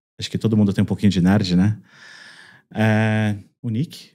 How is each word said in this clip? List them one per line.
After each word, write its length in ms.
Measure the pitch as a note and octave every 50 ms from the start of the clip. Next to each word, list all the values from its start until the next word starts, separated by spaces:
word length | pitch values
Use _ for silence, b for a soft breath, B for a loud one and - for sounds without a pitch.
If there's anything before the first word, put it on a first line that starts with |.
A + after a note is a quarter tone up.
| _ _ _ -
Acho 100 | G#2 -
que 60 | -
todo 180 | - - G#2+ A2+
mundo 160 | G#2+ G#2 G2 F#2
tem 80 | -
um 40 | G2
pouquinho 260 | - G2 - G#2+ G2+
de 100 | F2+ F#2
nerd, 340 | E2+ F#2 G2 A2 A2+ F#2 F2
né? 220 | F2 F#2+ A2 G#2+ - B B B B B B B B B B B B B B B B B B -
É, 640 | G#2+ A2 A2 A2 G#2+ A2 A2 A2 G#2+ G#2+ G#2 G#2 G2 - _ _ _
o 80 | - A#2+
Nick, 420 | A2 A#2 E3 - - - - -